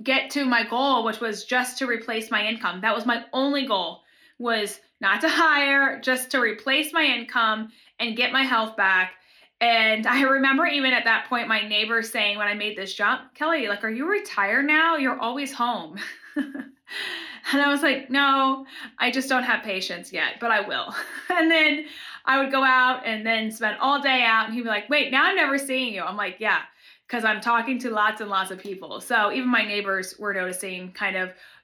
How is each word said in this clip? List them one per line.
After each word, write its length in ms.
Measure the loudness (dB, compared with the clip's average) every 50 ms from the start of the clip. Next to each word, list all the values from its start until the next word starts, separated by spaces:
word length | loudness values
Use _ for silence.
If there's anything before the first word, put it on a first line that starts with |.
| -2
get 280 | 0 0 0 0 -2
to 140 | -2 -2 0
my 180 | 2 2 2 2
goal, 400 | 0 0 2 2 4 4 2 2
which 160 | 0 -2 -2
was 260 | -4 -4 -4 -6 -4
just 320 | -2 0 0 0 -2 -4
to 100 | -4 -2
replace 440 | -2 -2 -4 -4 -4 -4 -4 -4 -2
my 140 | -2 -2 0
income. 360 | -2 -2 -2 -4 -4 -4 -2
That 140 | 0 0 0
was 100 | 0 0
my 180 | -2 -2 -2 -4 -4
only 340 | -2 0 0 2 0 0 0
goal, 380 | 0 0 0 -2 -4 -8 -12 _ _ _ _ _ _ _ -6
was 420 | -2 0 0 0 -2 -4 -6 -12 _ _ _ -2
not 220 | 2 2 2 4
to 80 | 2 2
hire, 680 | 4 4 4 4 4 4 4 4 4 4 4 2 0 -2
just 320 | 0 0 0 0 0 -2
to 80 | 0 0
replace 520 | 0 0 -2 -4 -2 0 0 0 0 0
my 120 | 0 2 2
income 680 | 2 0 -2 -4 -2 0 2 2 2 2 0 -4 -8 -12 _ _ _ _ -6
and 180 | -4 -4 -2
get 140 | 0 0 0
my 120 | 2 0 2
health 320 | 2 2 2 0 0 0
back. 380 | 0 2 2 4 2 2 -2 -6 -12 _ _ _ -20 -20 _ _ 0
And 460 | 2 4 4 4 4 4 2 2 2
I 160 | 2 2 4 4
remember 420 | 4 4 4 4 4 4 4 2
even 260 | 2 2 0 2 2
at 140 | 2 2 2
that 220 | 2 2 2 0 -2
point, 180 | -2 -2 0
my 140 | 0 0 0
neighbor 400 | 0 0 -2 -2 0 0 0 -2
saying 360 | -2 -2 -2 -2 -2 -2 -2
when 100 | -2 -2
I 80 | -2 -2
made 200 | -2 -4 -6 -6
this 180 | -8 -10 -8 -4
jump, 400 | -2 0 0 0 -2 -6 -12 _
"Kelly, 320 | -4 -2 0 0 0 0
like, 160 | -2 -4 -4 -4
are 60 | -4
you 200 | -4 -4 -2 -2
retired 560 | -2 -2 -2 -2 -2 0 0 2 2 2 2
now? 320 | 2 2 4 4 2 2
You're 220 | 2 0 0 -2 -2
always 340 | -4 -4 -4 -4 -6 -6 -4
home." 440 | -2 -2 -2 -2 -4 -8 -10 -12 -12 -12 -12 -12 -16 -20 -8 -6
<laughs> 120 | -6 -6 -6 -8 -12 -14 -16 -20 _ _ -14 -10 -10 -8 -8 -8 -10 -10 -14 -16 -10 -4 -2
And 100 | 2 2
I 80 | 4 2
was 140 | 2 4 2
like, 260 | 2 2 0 -2 -2
"No, 560 | 0 2 4 4 4 4 4 2 0 -2 -6 -12 -16 -16 -18 -14 -4
I 140 | -2 -2 0
just 160 | 0 0 0
don't 160 | 0 0 0 2
have 200 | 0 0 0 -2
patience 500 | -4 -6 -6 -6 -6 -8 -10 -12 -8 -4
yet, 260 | -4 -2 -4 -4 -4
but 120 | -2 0
I 100 | 0 0
will." 340 | 0 -2 -4 -4 -4 -6 -8 -8 -10 -10 -12
<laughs> 160 | -8 -4 0
And 220 | 2 4 4 6
then 340 | 6 6 4 4 2 0 -4 -8 -14 -16 -16 -16 -18 -4 0
I 140 | 0 2 2
would 120 | 2 2
go 120 | 2 2 4
out 420 | 6 6 6 4 4 2 0 -2
and 200 | -4 -4 -2 -2
then 260 | 0 0 0 -2 -4
spend 260 | -4 -4 -4 -4 -2 0
all 200 | 2 2 2 2
day 220 | 2 2 2 4 4
out. 220 | 4 4 4 2
And 80 | 0 -4
he'd 100 | -4 -2
be 60 | -2
like, 200 | -2 -2 -2 0
"Wait, 220 | 0 2 2 2
now 140 | 2 4 4
I'm 100 | 4 4
never 220 | 2 2 2 0
seeing 360 | -2 -2 -2 -2 -2 -2 -4 -4
you." 80 | -6 -6
I'm 120 | -6 -4
like, 220 | -4 -6 -6 -6 -4
"Yeah, 220 | 0 0 0 0 -2 -6 _ _ -20 -20 -20 _ _
'cause 180 | -8 -4 0 0
I'm 160 | 0 0 0
talking 380 | 2 2 2 2 2 0 -4 -4
to 100 | -4 -2
lots 320 | 0 2 2 0 0 -2
and 80 | -4 -2
lots 220 | -2 -2 -2 -2
of 80 | -8 -10
people." 420 | -10 -12 -12 -12 -12 -12 -12 -12
So 300 | -4 0 2 2 2 2
even 180 | 0 0 0 2
my 160 | 2 2 0
neighbors 520 | 0 -2 -2 -2 -2 -2 -2 -4 -6 -10
were 160 | -6 -6 -4 -2
noticing 600 | -2 -4 -4 -6 -8 -8 -8 -10 -10 -12 -12 -8
kind 240 | -6 -4 -4 -2
of 160 | -2 -4 -6 -8 -14 -20 -20 -20 _